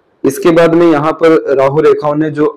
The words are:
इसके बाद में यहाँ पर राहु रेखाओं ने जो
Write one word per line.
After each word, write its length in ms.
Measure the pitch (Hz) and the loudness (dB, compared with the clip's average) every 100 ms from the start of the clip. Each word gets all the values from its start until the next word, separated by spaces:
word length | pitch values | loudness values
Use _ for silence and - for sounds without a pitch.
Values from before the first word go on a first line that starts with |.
| _ _ | _ _
इसके 280 | 135 - 180 | -6 -2 0
बाद 240 | 165 165 165 | 2 2 2
में 100 | 170 | 2
यहाँ 240 | 147 156 | 2 -2
पर 420 | 156 165 160 151 135 | 0 2 2 0 0
राहु 240 | 135 147 | 0 0
रेखाओं 340 | 151 139 151 147 | 0 0 -2 -4
ने 140 | 156 | -4
जो 220 | 143 151 | -2 -4